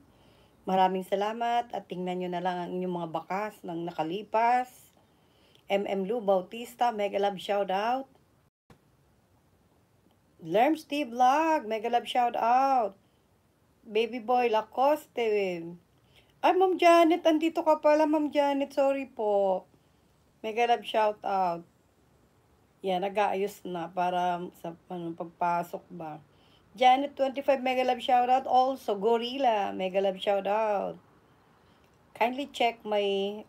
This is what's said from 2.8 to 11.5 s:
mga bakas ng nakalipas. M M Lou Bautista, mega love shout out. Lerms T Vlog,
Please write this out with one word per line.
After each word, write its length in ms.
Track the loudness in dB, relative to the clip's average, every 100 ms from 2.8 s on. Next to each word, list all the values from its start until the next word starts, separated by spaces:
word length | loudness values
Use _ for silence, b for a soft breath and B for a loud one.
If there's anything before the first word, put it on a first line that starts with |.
| -4 -6
mga 80 | -6
bakas 480 | -8 -6 -6 -8 -10 -10
ng 220 | -8 -8
nakalipas. 840 | -6 -6 -6 -2 2 2 2 -2 -12 -20 _ _ b b b b b -4
M 220 | -2 -2
M 160 | -4 -2
Lou 160 | -2
Bautista, 720 | 2 0 0 -12 -10 -2 -2
mega 240 | 0 -2 0
love 220 | -2 -4
shout 320 | -4 -2 0
out. 340 | -2 -2 -4 -6 _ _ _ _ _ _ -20 _ _ _ _ _ _ _ _ _ _ _ _ _ _ _ _
Lerms 480 | -2 2 2 0 -4
T 160 | -6
Vlog, 640 | -4 2 4 4 2